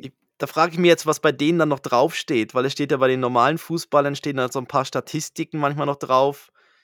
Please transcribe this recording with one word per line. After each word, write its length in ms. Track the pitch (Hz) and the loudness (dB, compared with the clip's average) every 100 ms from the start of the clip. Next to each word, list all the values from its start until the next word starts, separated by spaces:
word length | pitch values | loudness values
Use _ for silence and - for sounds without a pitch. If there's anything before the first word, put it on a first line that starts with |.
| 131 | -8
Ich, 40 | _ _ - | _ _ -10
da 100 | 143 | -4
frage 260 | 156 170 | 0 0
ich 60 | 165 | 4
mich 100 | 175 | 4
jetzt, 160 | 165 156 | 4 2
was 140 | 147 | 0
bei 100 | 156 | 0
denen 280 | 135 147 170 | 2 0 2
dann 100 | 156 | 0
noch 100 | 135 | -2
draufsteht, 720 | - 120 160 - - 120 110 | 0 2 2 -2 -2 -2 0
weil 120 | 127 135 | -2 -2
es 80 | |
steht 180 | 139 143 | -2 -2
ja 60 | 139 | 2
bei 100 | 131 | 2
den 120 | 131 | 2
normalen 360 | 123 123 131 165 | 0 2 2 0
Fußballern 580 | - 165 - 147 143 139 | -4 -8 0 0 0 -4
stehen 240 | 147 135 | -6 -4
halt 120 | 127 | -4
so 80 | 135 | -6
ein 80 | 123 | -4
paar 160 | 139 131 | -4 -2
Statistiken 760 | 131 - 156 - - 160 156 | -6 -6 -8 -8 -10 -8 -4
manchmal 260 | 143 147 143 | -4 -2 -4
noch 100 | 143 | -4
drauf. 560 | 131 131 139 143 _ _ _ _ | 0 2 2 -2 _ _ _ _